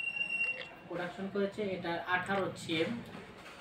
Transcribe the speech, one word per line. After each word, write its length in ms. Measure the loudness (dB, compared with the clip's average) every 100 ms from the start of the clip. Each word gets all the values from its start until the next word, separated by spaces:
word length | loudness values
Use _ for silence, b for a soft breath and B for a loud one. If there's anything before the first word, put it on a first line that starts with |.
| 0 0 0 2 2 0 -6 -10 -6
প্রোডাকশন 420 | -4 -2 -2 0
করেছে। 280 | 2 2 2
এটা 420 | 0 0 0 0 2
আঠারো 440 | 2 4 2 2 0
সিএম, 400 | 0 2 4 0 -6 -10 -12 -14 -14 -16